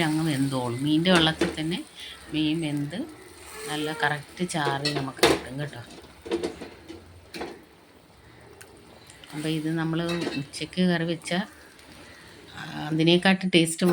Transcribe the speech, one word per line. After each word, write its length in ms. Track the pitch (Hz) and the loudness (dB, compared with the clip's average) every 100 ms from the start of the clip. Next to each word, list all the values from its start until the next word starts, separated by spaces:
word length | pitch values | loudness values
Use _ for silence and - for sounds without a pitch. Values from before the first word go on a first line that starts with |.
| 156 | 2
അങ്ങ് 160 | 156 160 | 2 2
വെന്തോളും. 440 | 135 139 131 123 120 147 | 2 0 0 -2 -2 2
മീനിൻ്റെ 260 | 156 180 175 | 4 6 6
വെള്ളത്തിൽ 320 | 160 160 175 - | 4 2 -2 -2
തന്നെ 200 | 160 214 - - - - - | -4 -4 -8 -16 -18 -18 -6
മീൻ 240 | 151 151 165 151 | -2 0 0 -2
വെന്ത് 340 | 147 143 185 320 - - - - 143 147 | -4 -4 -6 -10 -14 -20 -20 -18 -12 -8
നല്ല 180 | 151 151 156 | -4 -4 0
കറക്റ്റ് 420 | 147 147 - - 180 | -2 -2 -8 -6 -4
ചാറി 360 | 165 139 139 147 147 | -2 0 0 -2 -2
നമുക്ക് 220 | 135 - - | -4 2 2
കിട്ടും 260 | - - 135 | 2 -4 -8
കേട്ടോ. 200 | 147 120 - - - - - 113 110 - - - - - - - - - - - - - - - - - - - - - - - - - - - - | -8 -10 -16 -18 -20 -16 -8 -6 -6 -10 -16 -18 -18 -20 -20 -20 -18 -14 -12 -14 -20 -20 -20 -20 -20 -20 -20 -20 -20 -20 -20 -20 -20 -20 -20 -20 -14
അപ്പൊ 140 | 147 156 160 | -6 -4 -2
ഇത് 120 | 156 165 | -2 -2
നമ്മൾ 180 | 160 160 170 170 - 143 | -2 -2 -2 -2 -4 -6
ഉച്ചയ്ക്ക് 420 | 143 - 151 180 180 | -8 -10 -6 0 2
കറി 140 | 170 165 | 2 0
വെച്ച, 180 | 165 - 175 214 - - - - - - - - - - - | -4 -4 -4 -4 -12 -20 -20 -20 -20 -20 -20 -20 -20 -18 -14
ആ, 40 | 160 151 151 | -12 -8 -2
അതിനെക്കാട്ടും 580 | 160 160 175 190 190 185 170 | 2 6 6 6 4 6 6
ടേസ്റ്റ് 300 | 165 - 180 | 6 4 4